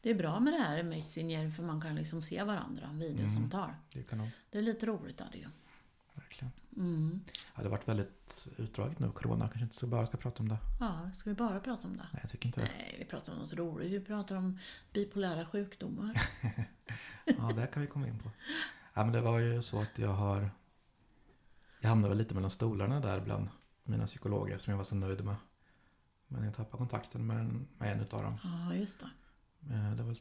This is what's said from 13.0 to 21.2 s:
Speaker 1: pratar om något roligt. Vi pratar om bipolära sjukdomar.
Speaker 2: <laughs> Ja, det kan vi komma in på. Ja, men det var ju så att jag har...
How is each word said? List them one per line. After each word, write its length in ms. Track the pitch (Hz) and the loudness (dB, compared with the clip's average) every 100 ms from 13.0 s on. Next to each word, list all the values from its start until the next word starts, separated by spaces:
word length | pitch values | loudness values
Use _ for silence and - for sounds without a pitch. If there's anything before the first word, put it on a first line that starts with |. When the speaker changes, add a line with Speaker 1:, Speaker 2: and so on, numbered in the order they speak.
| - | -6
Speaker 1:
pratar 280 | 143 - | -6 -6
om 60 | 156 | -8
något 140 | - | -6
roligt. 380 | 156 170 156 170 | -2 -2 -2 -2
Vi 80 | 196 | -2
pratar 360 | 190 208 196 190 | -2 -4 -2 0
om 220 | 185 185 - - - | 0 -2 -8 -14 -4
bipolära 520 | 208 202 202 185 160 165 | -2 0 0 2 0 0
sjukdomar. 760 | 202 196 - 196 - 208 - - - | -2 -2 -6 -6 -2 0 2 0 0
Speaker 2:
<laughs> 240 | 117 - 110 - - 113 - - - - | -2 -2 -6 -8 -10 -8 -8 -2 4 4
Ja, 140 | 117 113 | 4 2
det 120 | 123 | 0
kan 140 | 147 | 0
vi 60 | 143 | -2
komma 200 | 143 131 | -2 -2
in 120 | 113 | -4
på. 120 | 110 - - 320 311 - - | -6 -10 -6 -4 -4 -6 -4
Ja, 100 | 104 | 2
men 100 | 110 | 4
det 80 | 117 | 6
var 180 | 117 117 | 6 6
ju 220 | 117 120 | 6 4
så 200 | 120 107 | 2 0
att 180 | 107 - | 0 2
jag 140 | 107 | 2
har... 380 | 98 101 101 101 - _ _ _ _ _ - | 4 4 4 2 -2 _ _ _ _ _ -20